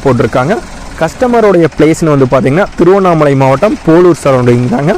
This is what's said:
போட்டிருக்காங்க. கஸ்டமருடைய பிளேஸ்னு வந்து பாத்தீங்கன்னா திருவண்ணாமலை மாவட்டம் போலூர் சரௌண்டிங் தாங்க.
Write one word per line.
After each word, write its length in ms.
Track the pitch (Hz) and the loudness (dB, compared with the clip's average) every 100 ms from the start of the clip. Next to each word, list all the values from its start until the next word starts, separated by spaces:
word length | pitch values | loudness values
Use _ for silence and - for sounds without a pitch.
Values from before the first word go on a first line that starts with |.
போட்டிருக்காங்க. 500 | 139 123 127 135 131 240 - - - - | 0 0 0 -2 -2 -4 -6 -16 -16 -6
கஸ்டமருடைய 680 | 160 - 254 240 214 180 160 - | -6 -2 -2 2 2 2 0 0
பிளேஸ்னு 340 | 151 160 165 | 0 0 0
வந்து 120 | 143 131 | 0 2
பாத்தீங்கன்னா 320 | 135 131 151 196 - | 0 0 -2 -4 0
திருவண்ணாமலை 560 | 170 196 190 160 147 135 | 2 2 2 2 0 2
மாவட்டம் 340 | 135 135 202 302 | 0 0 -2 -2
போலூர் 340 | 170 165 180 165 | 0 4 4 2
சரௌண்டிங் 440 | 143 131 123 120 123 | 0 0 2 0 0
தாங்க. 200 | 208 143 | -2 -2